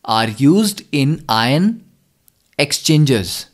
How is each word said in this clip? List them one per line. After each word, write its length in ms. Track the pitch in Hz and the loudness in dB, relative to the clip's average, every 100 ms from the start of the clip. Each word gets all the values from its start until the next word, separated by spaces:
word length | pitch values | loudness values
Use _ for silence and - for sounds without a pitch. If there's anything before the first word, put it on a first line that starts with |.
are 240 | - 110 113 104 | -2 -2 -2 2
used 440 | 139 190 214 202 - | 2 4 0 -6 -6
in 180 | 143 135 - - | -2 -2 -2 -2
ion 380 | 110 117 147 202 233 _ _ _ _ _ _ _ - | 0 2 2 0 -2 _ _ _ _ _ _ _ -6
exchangers 720 | 147 - - 156 143 117 92 - - | -4 -4 0 2 4 0 -2 -10 -16